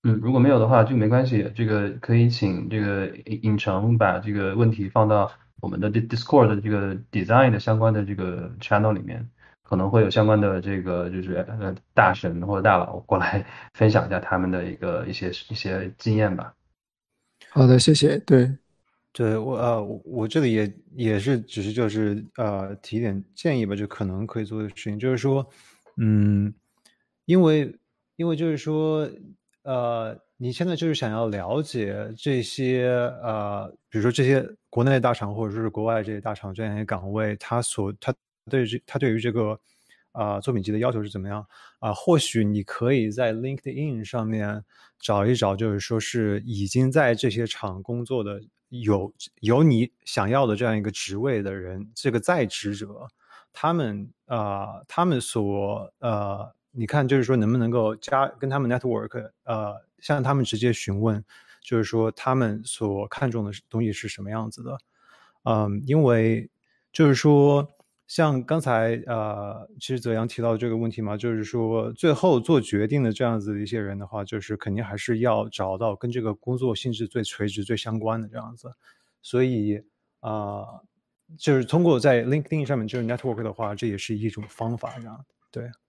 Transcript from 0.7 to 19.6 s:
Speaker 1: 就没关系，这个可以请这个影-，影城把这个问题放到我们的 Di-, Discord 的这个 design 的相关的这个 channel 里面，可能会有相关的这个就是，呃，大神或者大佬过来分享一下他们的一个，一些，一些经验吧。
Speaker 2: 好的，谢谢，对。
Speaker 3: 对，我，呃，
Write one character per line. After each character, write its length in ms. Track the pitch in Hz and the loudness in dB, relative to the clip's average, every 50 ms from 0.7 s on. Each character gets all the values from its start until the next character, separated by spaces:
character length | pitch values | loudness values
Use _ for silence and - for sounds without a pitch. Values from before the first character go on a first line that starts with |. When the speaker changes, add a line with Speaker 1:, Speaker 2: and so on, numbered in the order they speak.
| 131 117 | 6 6
Speaker 1:
就 140 | 110 113 131 | 6 6 4
没 100 | 120 110 110 | 2 2 4
关 180 | 120 127 131 | 4 4 2
系， 260 | 127 123 104 98 101 - | 2 2 0 0 -2 -2
这 120 | 120 117 | -2 0
个 240 | 107 107 104 101 98 - - | 0 0 0 0 -2 -4 -8
可 140 | - - 117 | 0 4 6
以 160 | 117 117 120 | 6 6 6
请 400 | 117 - 107 98 92 87 85 87 | 4 2 0 0 0 -2 -4 -4
这 100 | 110 107 | -2 -2
个 260 | 104 101 101 98 98 - - - - | 0 0 0 -2 -2 -4 -6 -12 -8
影-， 140 | - 107 104 - 110 | -8 -8 -2 0 0
影 60 | 104 98 | 0 2
城 400 | - 104 95 95 101 117 117 113 | 0 0 0 2 2 4 4 6
把 200 | 110 95 - 92 | 4 4 4 0
这 140 | 104 107 | -2 -4
个 220 | 104 101 98 95 95 | -2 -2 -2 0 2
问 160 | 113 117 113 | 4 4 4
题 180 | 110 104 98 92 | 4 2 -4 0
放 180 | - 117 107 | 2 4 4
到 240 | 107 107 104 98 95 - _ _ _ _ - | 6 4 4 2 0 -4 _ _ _ _ -10
我 80 | - 92 | -8 -6
们 100 | 92 87 | -4 -2
的 120 | 101 104 | -2 0
Di-, 180 | 104 113 113 117 | 0 0 -2 -2
Discord 400 | 120 117 - - 156 143 120 107 | -6 -6 0 6 8 8 8 8
的 100 | 107 101 | 6 0
这 120 | 101 107 | 0 0
个 260 | 107 101 98 98 95 95 - _ | -2 0 -2 -4 -6 -8 -10 _
design 380 | - 107 92 90 113 123 135 127 | -4 -4 2 6 6 6 8 6
的 100 | 110 104 | 4 2
相 180 | - - 110 107 | 2 2 2 4
关 140 | 113 113 | 4 4
的 100 | 107 107 | 2 2
这 120 | 101 98 101 | -2 -2 -4
个 360 | 92 92 90 87 87 85 87 82 92 | -4 -4 -4 -4 -6 -8 -10 -12 -14
channel 340 | - - 107 101 107 110 85 | -2 2 2 4 4 4 2
里 60 | - | 0
面， 260 | - 82 82 - 117 - _ _ _ _ _ _ | -4 -8 -8 -8 -10 -10 _ _ _ _ _ _
可 140 | _ _ 101 | _ _ 0
能 140 | 92 95 95 | 0 0 4
会 100 | 107 113 | 6 6
有 80 | 110 95 | 4 6
相 160 | - 113 107 | 4 4 4
关 160 | 107 107 104 | 6 6 4
的 180 | 104 101 95 92 | 4 2 0 -2
这 220 | 90 98 98 95 | -2 -4 -4 -4
个 300 | 90 92 87 87 87 90 | -4 -4 -4 -2 -4 -4
就 100 | 92 92 | -6 -6
是， 140 | 90 90 90 87 90 - 113 110 | -6 -4 -4 -6 -6 -6 -8 -6
呃， 140 | 101 95 90 90 _ _ | -6 -6 -6 -8 _ _
大 220 | _ - 107 92 90 | _ 6 6 6 4
神 260 | - - 87 85 85 87 | 0 -4 -6 -6 -4 -4
或 100 | 98 101 | -4 -4
者 60 | 98 | 2
大 160 | 95 98 98 90 | 4 4 4 4
佬 200 | 87 - 87 87 | 2 -2 -6 -12
过 180 | - - - 90 | -2 0 0 0
来 260 | 90 - 107 101 - - - - - - _ | 2 0 -2 -2 -4 -6 -16 -20 -20 -20 _
分 160 | - 113 107 | 4 4 6
享 160 | 104 101 - | 6 4 2
一 40 | - | 2
下 80 | 95 92 | -4 -4
他 200 | - - 92 92 | -2 -2 -2 0
们 120 | 92 92 | 0 0
的 140 | 92 90 90 | -2 -2 -4
一 100 | 90 - | -6 -8
个， 280 | - - 87 85 - - | -6 -4 -4 -4 -4 -4
一 60 | - | -6
些， 160 | - - 95 90 87 - - - | -8 -6 -6 -6 -6 -8 -10 -10
一 40 | 110 | -10
些 380 | 107 - 95 92 95 95 92 - _ | -8 -6 -4 -4 -4 -6 -8 -12 _
经 180 | - 113 107 | -2 0 2
验 180 | 107 107 101 92 | 4 2 2 0
吧。 200 | 85 85 - _ _ _ _ _ _ _ _ _ _ _ _ _ _ _ _ _ _ - - | -4 -8 -12 _ _ _ _ _ _ _ _ _ _ _ _ _ _ _ _ _ _ -20 -2
Speaker 2:
好 160 | - 147 131 | 4 6 8
的， 120 | 123 127 123 | 10 10 8
谢 140 | - - | 8 8
谢， 260 | 156 - 143 147 143 143 | 6 6 6 4 2 0
对。 300 | - - - 127 123 131 135 - _ _ _ _ _ _ _ _ _ _ | 4 6 8 8 8 4 0 -6 _ _ _ _ _ _ _ _ _ _
Speaker 3:
对， 260 | _ - 120 107 110 110 | _ 0 0 0 2 0
我， 180 | 110 131 131 | -2 -4 -2
呃， 260 | 110 | 0